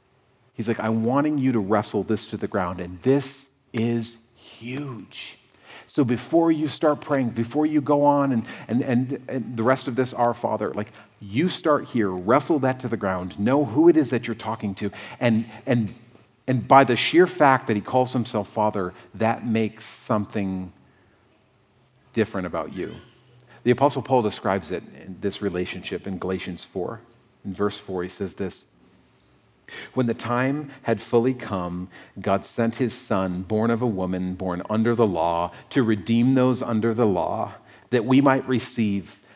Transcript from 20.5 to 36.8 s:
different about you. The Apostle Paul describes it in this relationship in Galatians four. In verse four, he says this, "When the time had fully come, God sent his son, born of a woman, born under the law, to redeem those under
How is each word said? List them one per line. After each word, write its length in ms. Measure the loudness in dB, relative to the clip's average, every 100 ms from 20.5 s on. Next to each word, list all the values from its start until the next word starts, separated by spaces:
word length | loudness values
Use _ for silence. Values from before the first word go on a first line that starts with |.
| -4 -8 -14 _ _ _ _ _ _ _ _ _ _ _ _ _
different 340 | -2 -2 -2 -6
about 260 | -6 -6
you. 240 | -8 -8 -10 -18 _ _ -20 _ -6
The 80 | 0
Apostle 320 | 2 2 2
Paul 200 | 0 2
describes 500 | 2 -2 -2 -2 -2
it 100 | -10 -10 -20
in 140 | -16 -6
this 220 | -6 -4
relationship 640 | -4 -2 -4 -6 -8 -8 -8
in 100 | -6
Galatians 460 | -4 -4 -6 -10
four. 380 | -10 -8 -8 -8 -16 _ _ _
In 100 | -10
verse 240 | -2 -2 -4
four, 240 | -8 -6
he 60 | -6
says 260 | -6 -8
this, 320 | -6 -8 -8 -20 _ _ _ _ _ _ _ _ _ -20 -18 -8
"When 120 | -2 -2
the 60 |
time 580 | -2 -2 -2 0 -2 -8 -8
had 180 | -4 -2
fully 320 | 2 2 2
come, 560 | -2 -4 -4 -4 -6 -10 -14 -20 -8
God 240 | -2 0
sent 320 | -2 -2 -2 0
his 160 | -4
son, 480 | -4 -2 -2 0 -4
born 300 | -2 0 2
of 100 | 0
a 60 | 0
woman, 480 | -2 -2 -2 -4
born 260 | -4 -4 -4 -2
under 260 | 0 2
the 120 | 4 4
law, 460 | 4 0 0 -4 -6 -4
to 120 | 0
redeem 520 | 2 0 2 4 4
those 260 | 4 4 2
under 320 | 0 0